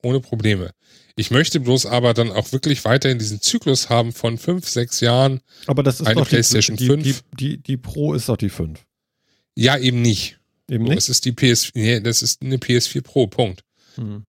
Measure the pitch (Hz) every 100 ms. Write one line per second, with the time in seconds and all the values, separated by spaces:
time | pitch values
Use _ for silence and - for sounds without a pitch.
0 | 123 135 120 113 107 98 92 - _ _
1 | _ - 110 123 165 160 123 127 113 120
2 | 120 113 117 101 - 135 156 143 - 131
3 | 135 123 107 104 - 233 - 131 - 120
4 | 117 - 117 117 - 180 - 123 120 -
5 | 120 120 135 131 - - - 139 139 131
6 | 131 113 143 120 113 113 104 110 123 147
7 | 139 131 - - 131 - - 131 - -
8 | 147 147 - 110 98 - 80 78 _ _
9 | _ _ _ _ _ - 120 139 127 123
10 | 117 101 - - _ _ - 117 113 160
11 | - 123 131 117 131 117 - 120 110 120
12 | 107 110 - - 131 131 - 120 - 139
13 | - 139 107 - 113 90 _ _ _ -
14 | 110 104